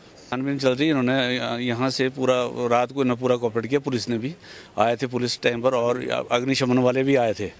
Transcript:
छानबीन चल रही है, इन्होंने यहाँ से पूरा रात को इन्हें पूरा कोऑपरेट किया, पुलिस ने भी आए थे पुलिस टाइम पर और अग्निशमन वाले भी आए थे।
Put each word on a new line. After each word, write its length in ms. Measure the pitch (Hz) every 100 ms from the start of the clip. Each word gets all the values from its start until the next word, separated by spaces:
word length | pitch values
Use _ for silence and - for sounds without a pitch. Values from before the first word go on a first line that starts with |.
| - - -
छानबीन 280 | 123 139 139
चल 100 | 131
रही 200 | 127 151
है, 20 |
इन्होंने 460 | 147 123 135 123 123 120 120
यहाँ 260 | 123 117 131
से 180 | 131 131
पूरा 260 | 135 127 127 120
रात 440 | 120 123 117 123
को 100 | 135
इन्हें 180 | 131 120
पूरा 160 | 127 123
कोऑपरेट 300 | 117 113 113
किया, 140 | 143
पुलिस 280 | 139 127 107
ने 100 | 117
भी 160 | 120 170 - - - -
आए 180 | 110 120
थे 100 | 131
पुलिस 360 | 123 120 -
टाइम 200 | 123 120
पर 120 | 123
और 520 | 127 117 123 127 120 123
अग्निशमन 460 | 120 127 135 131 123
वाले 240 | 123 127
भी 140 | 135 139
आए 180 | 117
थे। 180 | 101 98 -